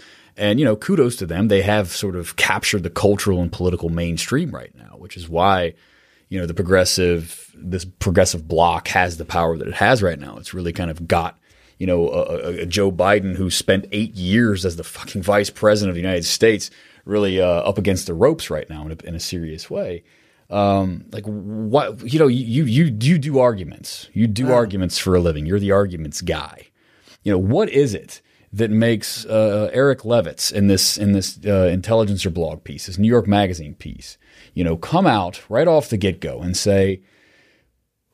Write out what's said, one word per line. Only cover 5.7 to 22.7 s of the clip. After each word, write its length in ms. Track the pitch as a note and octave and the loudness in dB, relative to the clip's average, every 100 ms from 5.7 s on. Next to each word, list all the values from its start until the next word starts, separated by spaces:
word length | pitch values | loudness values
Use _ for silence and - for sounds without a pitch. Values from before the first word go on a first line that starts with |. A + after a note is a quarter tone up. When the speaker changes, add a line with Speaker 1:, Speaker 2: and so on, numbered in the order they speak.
| - _ _ _ _ - | -6 _ _ _ _ -10
Speaker 1:
you 120 | F#2+ | -6
know, 60 | E2+ | -6
the 80 | |
progressive, 960 | E2+ F2 F#2 F2+ - F2+ E2+ E2 - - - | -4 2 4 4 2 2 0 -4 -16 -20 -16
this 300 | F2+ F#2 F2 | -8 -8 -8
progressive 600 | - G2+ F2+ F2+ F2 E2 | -6 0 4 4 0 -2
bloc 400 | E2 E2+ E2 - | 2 2 2 -2
has 260 | F#2+ F2+ E2 | 0 0 -4
the 80 | D#2 | -6
power 320 | F2 E2+ E2 | -2 0 -2
that 100 | G1+ | -6
it 60 | - | 0
has 260 | G2+ B2+ | 2 4
right 160 | F#2+ D2 | 2 -2
now. 180 | C#2 - | -10 -16
It's 160 | - | -12
really 200 | F#2 E2+ | -8 -6
kind 160 | E2+ F2 | -4 -6
of 160 | D#2+ E2+ | -6 -2
got, 320 | F2+ E2+ - _ _ _ - | 0 -2 -10 _ _ _ -6
you 100 | F#2 | 0
know, 220 | F2 E2+ | 2 2
a, 140 | F2 | 0
a, 380 | - E2 F2 F2 | -2 -4 -6 -6
a 20 | E2+ | -4
Joe 260 | F#2 G2 | 0 0
Biden 440 | E2+ F2+ G#2 F#2+ F2 | 2 2 2 0 -4
who 120 | F#2 | -2
spent 360 | - - F#2+ - | -4 -2 -4 -4
eight 220 | G#2 A2 F#2+ | -6 -6 -4
years 500 | F2+ G#2+ A#2 F#2+ F#2 | 0 2 2 0 -4
as 100 | E2+ | -6
the 80 | |
fucking 380 | - - - G2+ | -12 -14 -10 -8
vice 300 | F2+ G2+ G2+ | 0 0 0
president 400 | - G#2+ G#2+ G2+ | 0 2 2 0
of 40 | F2 | -2
the 60 | |
United 240 | F#2 F2+ D#2+ | -2 -2 -2
States 440 | - A2+ G#2 - _ _ _ - | 2 2 2 -4 _ _ _ -4
really, 340 | G#2 G2+ F#2 | 0 2 2
uh, 60 | F2+ | 2
up 320 | E2+ - G#2 | 2 0 0
against 300 | G2 F2+ - | 0 -2 -2
the 60 | |
ropes 360 | E2 B2 E3 - | 2 2 2 -4
right 200 | D#2 - | -6 -8
now 160 | D#2 D#2 | -12 -12
in 40 | |
a, 60 | D#2+ - | -12 -10
in 80 | E2 | -10
a 40 | |
serious 480 | - F2+ E2 D#2+ - | -8 -8 -8 -10 -10
way. 340 | G2+ B2 E2+ _ _ _ _ - | -8 -6 -8 _ _ _ _ -6
Um, 560 | G#2 G2+ G2 F#2+ F2 - | 0 2 2 0 -4 -10
like, 100 | G#2+ | -12
what, 880 | G#2+ G#2 G2 A2 A2 C3+ A#2 - A#2 | -10 -10 -8 -6 0 0 0 -6 -2
you 80 | D#3 | 4
know, 80 | D3 | 4
you, 160 | B2 A2+ | 2 0
you, 200 | B2 | 0
you, 320 | C#3 | 2